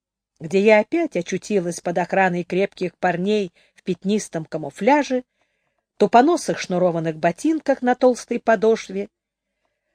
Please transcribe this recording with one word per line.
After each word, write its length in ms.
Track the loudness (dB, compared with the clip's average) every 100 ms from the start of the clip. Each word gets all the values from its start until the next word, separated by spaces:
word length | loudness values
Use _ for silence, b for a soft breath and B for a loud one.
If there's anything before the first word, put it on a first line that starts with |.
| _ _ _ _
где 200 | -4 2
я 200 | 4 4
опять 360 | 4 -2 -2 -4
очутилась 680 | -6 -8 -2 -2 -2 -6
под 160 | -6 -4
охраной 440 | -2 0 0 0
крепких 540 | -4 -2 -2 -4 -10 -4
парней 540 | -2 -2 -2 -2 -4 -10 _ _
в 80 |
пятнистом 640 | -8 -6 -2 -4 -4 -10 -8
камуфляже, 800 | -10 -10 -4 2 2 2 -4 -6 _ _ _ _ _ _ _
тупоносых 600 | 4 4 4 2 -2 -6
шнурованных 580 | -4 0 0 0 -4 -2
ботинках 640 | -2 -2 -2 -2 -2 -2
на 120 | 0
толстой 460 | 2 2 2 -4 -4
подошве, 680 | 0 2 2 0 -4 -10 -10 _ _ _ _ _ _ _ _